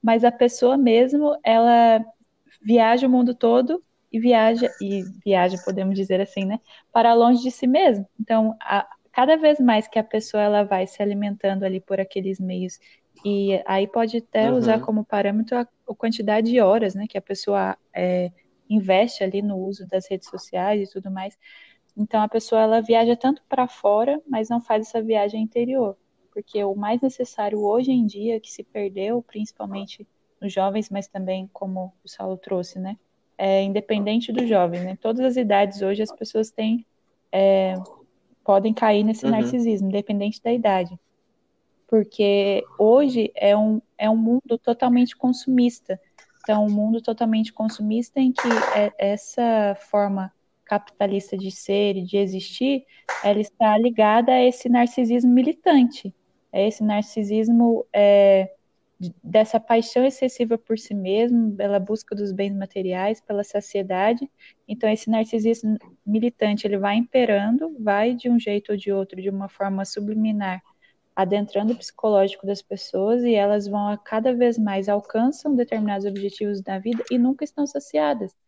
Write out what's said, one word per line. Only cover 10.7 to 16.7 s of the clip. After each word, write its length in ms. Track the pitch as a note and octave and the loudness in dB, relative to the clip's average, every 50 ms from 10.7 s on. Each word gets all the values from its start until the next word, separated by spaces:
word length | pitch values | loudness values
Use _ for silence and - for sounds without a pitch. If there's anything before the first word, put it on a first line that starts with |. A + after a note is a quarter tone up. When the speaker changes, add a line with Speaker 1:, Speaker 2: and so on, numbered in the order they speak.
| G3+ F#3 F#3 | 0 -2 -2
Speaker 1:
se 160 | F#3+ - - | -4 -4 -4
alimentando 600 | G#3 G3+ G3+ G3+ G#3 G3+ G3+ G3+ - G3 G3 F#3+ G3 | -4 -2 -2 -2 -4 -6 -6 -4 -4 -4 -2 -2 -4
ali 160 | F#3+ F#3+ F#3+ | -4 -4 -6
por 200 | F#3 _ G3 F#3+ | -6 _ -4 -4
aqueles 400 | F#3+ F#3+ - G3 F#3+ G3 F#3+ - | -4 -4 -6 -6 -6 -6 -6 -6
meios, 380 | F#3+ F#3 F#3 F3+ F#3 F3+ - - _ _ _ _ _ _ _ _ _ | -6 -8 -6 -6 -8 -8 -10 -14 _ _ _ _ _ _ _ _ _
e 360 | G3+ G3+ G3+ G3+ G3 G3 F#3 - | -4 -2 0 0 0 -2 -2 -2
aí 220 | - F#3+ F#3+ G3 G3+ | -2 -2 -2 -2 -2
pode 300 | - A#3+ A#3 A3 A3+ A#3 | -2 -2 -2 -2 -2 -6
até 340 | A3+ _ _ A3 A3 A3+ | -8 _ _ 0 2 2
Speaker 2:
Uhum. 60 | B3 B3+ | 2 0
Speaker 1:
usar 220 | A3+ A#3 A3 A3 | 2 2 0 0
como 220 | A#3 - G#3+ G#3+ G#3+ | 0 -2 -4 -4 -4
parâmetro 520 | _ - G3+ G3+ G3+ G3+ G#3+ A3+ A3 B3+ A#3+ | _ -2 -2 -2 0 0 -2 -2 -2 -4 -4
a, 40 | |
a 340 | A#3+ A#3+ _ _ _ - G#3+ | -4 _ _ _ _ -16 -14
quantidade 560 | _ - A3+ A3+ - A3 G3+ G#3 G#3+ A3 A3+ | _ -4 -4 -4 -4 -2 0 0 0 0 2
de 80 | A#3+ B3+ | 2 4
horas, 340 | A3 F#3 | 4 4